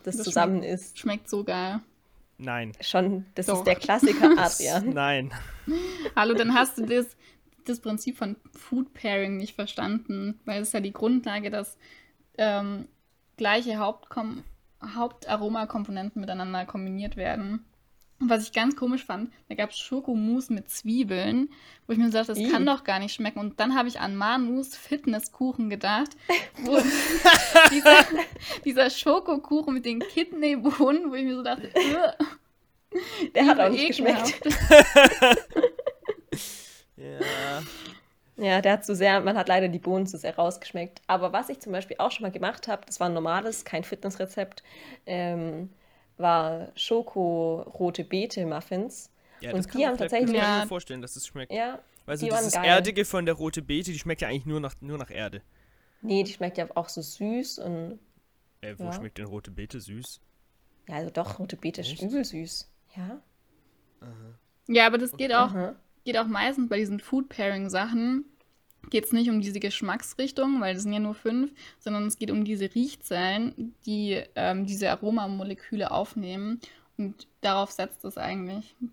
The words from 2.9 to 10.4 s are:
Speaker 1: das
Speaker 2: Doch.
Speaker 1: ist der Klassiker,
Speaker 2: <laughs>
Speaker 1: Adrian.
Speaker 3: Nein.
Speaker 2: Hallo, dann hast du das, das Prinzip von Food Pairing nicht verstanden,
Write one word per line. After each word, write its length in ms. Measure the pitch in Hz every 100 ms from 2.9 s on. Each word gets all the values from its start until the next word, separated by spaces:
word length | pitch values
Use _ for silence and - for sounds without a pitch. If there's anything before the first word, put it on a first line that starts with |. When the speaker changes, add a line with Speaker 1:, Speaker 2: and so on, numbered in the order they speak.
| 185 185 190 190 -
Speaker 1:
das 100 | 185
Speaker 2:
Doch. 120 | 190
Speaker 1:
ist 60 |
der 120 | 190 180
Klassiker, 540 | - 214 277 - 320
Speaker 2:
<laughs> 60 | 320
Speaker 1:
Adrian. 520 | 175 - 143 165 214
Speaker 3:
Nein. 420 | 143 139 143 131 - - - - 320 370 359 302 -
Speaker 2:
Hallo, 180 | 214
dann 180 | 226 226
hast 260 | 247 254 254
du 80 | 226
das, 200 | 240 240 - - _ _ _
das 140 | - 233
Prinzip 400 | 220 214 - 254
von 160 | 208 202 - -
Food 340 | - 247 262
Pairing 440 | - 220 196 196 196
nicht 180 | 208
verstanden, 840 | - 208 - 196 214 - 196 202 208